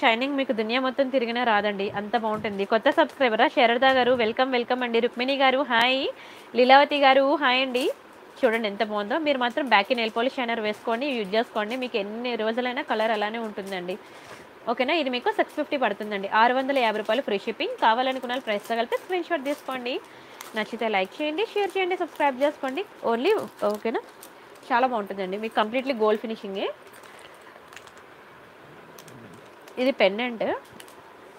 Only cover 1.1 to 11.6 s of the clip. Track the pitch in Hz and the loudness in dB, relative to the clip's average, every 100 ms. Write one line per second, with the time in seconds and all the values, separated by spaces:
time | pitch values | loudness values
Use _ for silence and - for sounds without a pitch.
1.1 | 262 233 233 247 208 208 202 202 196 208 | 0 0 0 2 2 2 -2 -4 -4 -4
2.1 | 240 220 214 214 196 196 226 262 - 302 | -2 -2 -2 -4 -4 0 2 2 2 2
3.1 | - 262 220 285 - 233 240 262 262 240 | 2 0 2 2 4 4 6 4 4 4
4.1 | 254 220 226 262 247 233 254 247 233 233 | 2 2 0 0 0 0 -2 0 0 0
5.1 | 233 254 277 269 262 285 233 247 262 349 | -2 -2 4 4 4 2 2 4 2 -2
6.1 | - - - - 226 247 269 285 294 277 | -8 -16 -20 -6 2 8 8 8 4 6
7.1 | 269 269 294 277 254 262 247 320 - - | 6 4 2 2 2 0 -2 -2 -4 -12
8.1 | - - - 247 226 220 202 220 208 202 | -20 -20 -2 0 0 -2 -2 -2 -2 -2
9.1 | 294 302 277 240 233 277 214 202 240 226 | -2 0 0 0 0 2 4 4 0 -2
10.1 | 233 247 - 233 226 214 208 - 226 294 | 0 -2 -2 -4 -2 -2 -4 -4 -2 -2
11.1 | 247 196 214 247 226 | -4 -2 -2 -2 -4